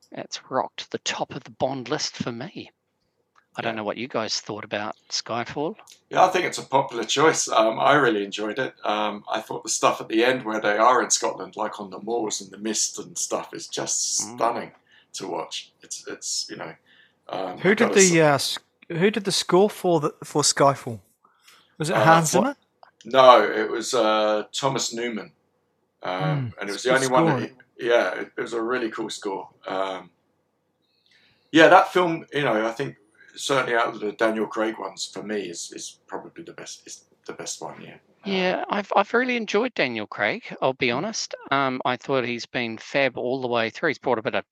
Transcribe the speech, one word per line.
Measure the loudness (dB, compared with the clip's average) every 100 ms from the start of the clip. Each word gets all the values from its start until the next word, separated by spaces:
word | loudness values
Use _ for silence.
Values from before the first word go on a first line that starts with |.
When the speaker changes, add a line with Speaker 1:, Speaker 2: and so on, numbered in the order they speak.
| _
Speaker 1:
it's | -16 -12 -14 -6
rocked | -4 -4 -8 -10
the | -8
top | -6 -6 -8 -10
of |
the | -14
Bond | -6 -4 -4 -6
list | -6 -6 -8
for | -10
me. | -10 -12 -14 -18 _ _ _ _ _ _ _ _ -8
I |
don't | -6
Speaker 2:
Yeah. | -4
Speaker 1:
know |
what | -4 -6
you | -6
guys | -4 -4 -6
thought | -6 -10
about | -8 -6 -6 -10 -10
Skyfall. | -8 -6 -6 -6 -6 -6 -8 -16 -20 -2
Speaker 2:
Yeah, | 4 4
I |
think | 4 -2
it's | -6
a | 0
popular | 0 0 -4
choice. | -2 2 4 2 2
Um, | 2 2 2
I | 4
really | 4 4 2
enjoyed | -2 -6 -6 -4
it. | -6 -6
Um, | -4 -2 -2 -6 -6
I | -6
thought | -6 -8
the | -6
stuff | 2 2 2
at | 0
the | 2 2
end | 2
where | -2 -2
they | 0 4
are | 4 4
in | 2
Scotland, | 0 -2 -6 -10 -8
like | -8 -8
on | -12
the | -10
moors | -6 -4 -4 -6
and | -10
the | -10
mist | -6 -2 -4 -6
and | -12 -8
stuff, | -6 -6 -8
is | -14 -10
just | -8 -4 -4 -2 -4
Speaker 1:
Mm. | -6 -2
Speaker 2:
stunning | -2 -2 -8 -16 _ _ _
to | -12 -8
watch. | -8 -8 -12 -14 _
It's, | -16 -14 -12
it's, | -12 -8 -8 -8
you | -10
know, | -14 -16 _ _ _ _ -10
um, | -8 -6 -2
Speaker 3:
Who | 0
Speaker 2:
I've | 2
Speaker 3:
did | 4
Speaker 2:
gotta | 6
Speaker 3:
the, | 6
Speaker 2:
say | 6
Speaker 3:
uh, | 6 4
s-, | 0 -8 -12 _ -10
who | 0 0
did | 0 -2
the |
score | -2 4 4 4
for | 2 2 2
the, | 2 -6
for | -4 0
Skyfall? | 2 4 4 4 -4 -12 _ _ _ _ _ -20 _ -6
Was | -2
it | 4
Speaker 2:
Uh, | 6
Speaker 3:
Hans | 6 6
Speaker 2:
what | 2
Speaker 3:
Zimmer? | 2 -2 _ _ -20 _ 2
Speaker 2:
No, | 10 12 10
it | 8 0 -2
was, | -4 -2
uh, | 2 2 2 2 0 -4
Thomas | -4 -2 -2 -4
Newman. | -4 -6 -8 -12 _ _ _ _ _ _ _
Um, | -6 -2 -2 -2 -4
Speaker 3:
Hmm. | -6
Speaker 2:
and | -8
it |
was | -4
Speaker 3:
It's |
Speaker 2:
the | 0
Speaker 3:
good | 2
Speaker 2:
only | 4
one | 4 4
Speaker 3:
score. | 2
Speaker 2:
that | -4 -12 _ -6
he, | 2
yeah, | 2 2 -4
it, | -8 -8
it |
was | -6
a | -4
really | -4 -2 -4
cool | -6 -8
score. | -8 -6 -8 -10 _ -6
Um, | -4 -4 -6 -12 _ _ _ _ _ _ _ _ _ _ _ _ _ _
yeah, | 8 10
that | 10 6
film, | 2 2 0 -6
you | -2
know, | 0 0 0
I |
think | -4 -8 -10 _ _ _ -8
certainly | -2 0 2 0
out | 0
of | -4
the | -6
Daniel | 0 0 0 -4
Craig | -2 -4 -4
ones | -10 -10 -12
for | -10
me | -8 -6
is, | -6 -10 -12
is | -14 -16 -18 -16
probably | -14 -14 -18
the | -18
best, | -16 -18 -18 -18
is | -20 _ _ -16
the |
best | -12 -12 -12
one, | -14 -14
yeah. | -20 -20 _ _ -6
Um, |
Speaker 1:
Yeah, | -2 0 -2 -4
I've, | -6 0 0
I've | 2
really | 0 0 -4
enjoyed | -2 -2 0
Daniel | -2 -2 -4 -8
Craig, | -2 -2 -2 -10 -4
I'll | -2
be | 0 0
Speaker 3:
Hmm. | 0
Speaker 1:
honest. | -4 -6 -8 -10 -2
Um, | 0 0 -2 -2
I | -4
thought | -2 -2 -2
he's | -6 -6
been | -6 -4 -6
fab | -4 0 0 0
all | -4 -2
the | 0
way | 0 0
through. | -2 -4
He's | -2
brought | 0 0
a |
bit | 0 -4
of | -4